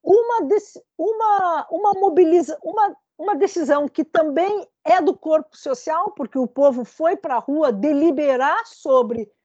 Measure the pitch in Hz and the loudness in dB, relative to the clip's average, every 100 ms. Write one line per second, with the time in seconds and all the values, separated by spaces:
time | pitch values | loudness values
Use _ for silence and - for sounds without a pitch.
0 | 330 415 466 453 277 415 - - _ - | 4 2 4 -2 0 -2 -2 -20 _ -6
1 | 359 440 440 403 359 311 - 330 415 381 | -4 -2 0 0 0 -2 -4 -2 0 2
2 | 392 311 330 349 294 311 320 415 403 - | 2 4 4 4 0 -8 -6 -2 -2 -2
3 | _ - 359 311 392 349 294 294 285 - | _ -10 -4 -2 -2 -2 0 0 0 -4
4 | - - 311 277 381 415 - _ 311 359 | -2 -2 0 0 -2 -4 -8 _ 0 2
5 | 320 - 311 311 311 - 294 254 - 311 | 2 -2 -2 -2 -2 -14 -8 -6 -4 -4
6 | 415 - 247 262 247 - 285 247 233 - | -4 -6 -6 -4 -4 2 2 2 -8 -2
7 | 320 392 320 240 - 302 294 202 285 285 | -2 -2 -4 -4 -2 0 0 0 0 2
8 | 330 277 294 247 277 381 - - 302 262 | 2 2 0 0 0 -2 -6 -12 0 2
9 | 226 233 208 _ | 2 -6 -10 _